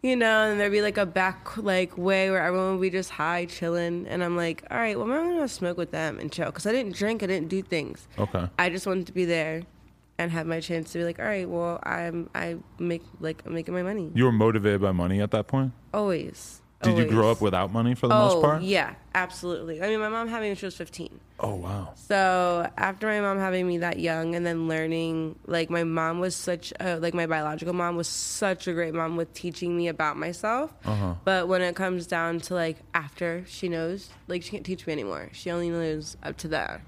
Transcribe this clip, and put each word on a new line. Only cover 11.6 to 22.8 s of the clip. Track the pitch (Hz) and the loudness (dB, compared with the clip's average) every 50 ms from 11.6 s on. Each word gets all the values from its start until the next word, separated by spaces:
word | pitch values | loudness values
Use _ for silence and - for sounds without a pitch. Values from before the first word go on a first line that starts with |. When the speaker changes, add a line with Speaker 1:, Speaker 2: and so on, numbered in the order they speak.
| 170 170 170 - - | -2 -2 -4 -4 -4
Speaker 1:
I'm, | - - 170 170 170 165 170 170 - - | -4 -4 -2 -4 -4 -4 -6 -6 -6 -6
I | - - 170 170 165 - - - - | -6 -4 -4 -6 -8 -10 -16 -10 -6
make, | 175 175 170 165 - - - - | -2 -2 -2 -4 -6 -12 -16 -8
like, | 170 160 160 - - | -6 -6 -6 -6 -8
I'm | - 165 | -8 -6
making | 165 160 - 175 | -6 -6 -4 -4
my | 180 180 | -4 -4
money." | 185 208 220 180 156 165 | -4 -4 -4 -6 -2 2
Speaker 2:
You | 113 127 | 4 4
were | 127 | 6
motivated | 117 107 107 113 110 110 101 104 101 98 | 6 6 6 6 6 4 4 4 4 4
by | 95 101 92 | 4 2 2
money | 90 87 87 95 98 | 2 2 2 2 2
at | 104 104 - | 2 2 2
that | 107 104 - | 0 0 2
point? | - 135 135 131 123 - - - - | 0 0 0 0 -2 -6 -16 -6 -2
Speaker 1:
Always. | 208 214 202 185 156 151 - - - - - - - - _ _ _ - | -2 0 0 0 -2 -4 -8 -12 -14 -16 -18 -18 -20 -20 _ _ _ 2
Speaker 2:
Did | 123 110 107 | 4 6 6
you | 120 | 4
grow | 104 110 113 110 | 6 6 6 6
Speaker 1:
Always. | 110 113 107 | 6 6 4
Speaker 2:
up | |
without | 107 104 92 90 92 98 98 | 4 2 4 4 2 2 2
money | 117 113 120 127 | 2 2 2 2
for | - - 123 | 2 4 6
the | 214 | 8
most | 214 214 202 185 | 8 8 8 8
Speaker 1:
Oh, | 170 160 | 6 6
Speaker 2:
part? | 147 151 156 175 | 6 4 4 2
Speaker 1:
yeah, | 190 202 180 143 117 - - - - - | 2 2 2 2 0 -4 -12 -18 -2 -2
absolutely. | 185 185 180 - - - 180 175 127 - 165 165 156 175 | 0 0 0 -6 -8 -6 -4 -4 -4 -4 -6 -6 -4 -2
I | 202 | -2
mean, | 220 220 | 0 0
my | 214 214 | 0 -2
mom | 220 226 233 226 | -2 -4 -4 -4
had | 226 233 220 | -4 -4 -2
me | 208 | -2
when | 202 | -4
she | 190 - | -4 -6
was | 190 - | -10 -8
fifteen. | - 175 160 - - 170 - - - - - - - | -8 -12 -12 -10 -10 -12 -10 -12 -16 -20 -20 -10 -6
Speaker 2:
Oh, | - 107 104 | -4 -4 -4
wow. | 92 87 87 98 101 95 82 - | -4 -4 -4 -6 -6 -6 -8 -12
Speaker 1:
So | - - - 208 196 190 185 185 185 180 180 175 175 170 - - | -18 -4 0 2 4 4 4 4 4 4 2 2 2 0 -2 -2
after | - | 0